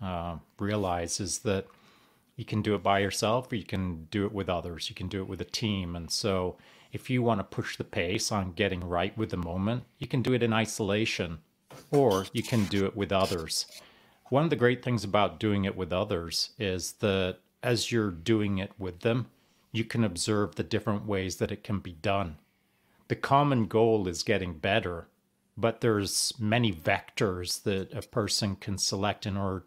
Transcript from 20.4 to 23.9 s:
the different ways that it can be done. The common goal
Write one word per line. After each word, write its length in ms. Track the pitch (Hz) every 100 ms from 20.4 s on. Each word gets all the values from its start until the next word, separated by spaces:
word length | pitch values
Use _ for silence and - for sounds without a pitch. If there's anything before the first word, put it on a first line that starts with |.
| 101 -
the 80 |
different 420 | 78 110 - 101 107
ways 320 | 98 92 -
that 140 | 107
it 120 | 101
can 160 | - 101
be 140 | 90
done. 440 | 80 101 98 90 76 _ _ _ _ _ _ -
The 60 | 113
common 500 | - 139 143 131 98
goal 400 | 110 117